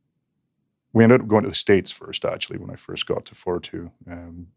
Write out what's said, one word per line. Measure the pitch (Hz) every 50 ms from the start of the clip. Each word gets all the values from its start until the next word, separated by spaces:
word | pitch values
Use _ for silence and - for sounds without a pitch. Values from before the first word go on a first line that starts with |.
| _ _ _ _ _ _ _ _ _ _ _ _ _ _ _ _ _ _ -
we | 117 117
ended | 113 123 -
up | -
going | 107 107 107 101
to | 98
the | 92
States | - - - 101 95 95 -
first, | - - - - - - -
actually, | - - - - - - -
when | - -
I | -
first | - - - - - -
got | - - - -
to | - -
Fortwo, | - - 92 87 87 - - - 87 87 85 _ _ - 90
um, | 85 85 85 85 85 87 85 87 _